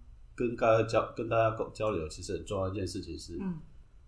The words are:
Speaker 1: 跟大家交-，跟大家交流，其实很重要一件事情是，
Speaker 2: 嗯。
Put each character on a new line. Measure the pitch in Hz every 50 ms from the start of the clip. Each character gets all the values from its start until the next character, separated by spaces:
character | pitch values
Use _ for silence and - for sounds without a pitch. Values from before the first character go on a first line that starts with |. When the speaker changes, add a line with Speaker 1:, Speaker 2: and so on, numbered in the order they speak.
| - - - - - - -
Speaker 1:
跟 | - 127 120 120
大 | 117 127 117 113 113
家 | 110
交-， | 110 - 110 - - -
跟 | - 120 113
大 | 117
家 | 113 113 110 110 - - - -
交 | - 110 107
流， | 104 85 78 78
其 | - - 90
实 | - 98 80
很 | 82
重 | - 107 95
要 | 95 95
一 | 92
件 | 104 95 87
事 | - 95
情 | 82 85 80 -
是， | - - 170 175
Speaker 2:
嗯。 | 196 190 175 156 156 - - - - - - - -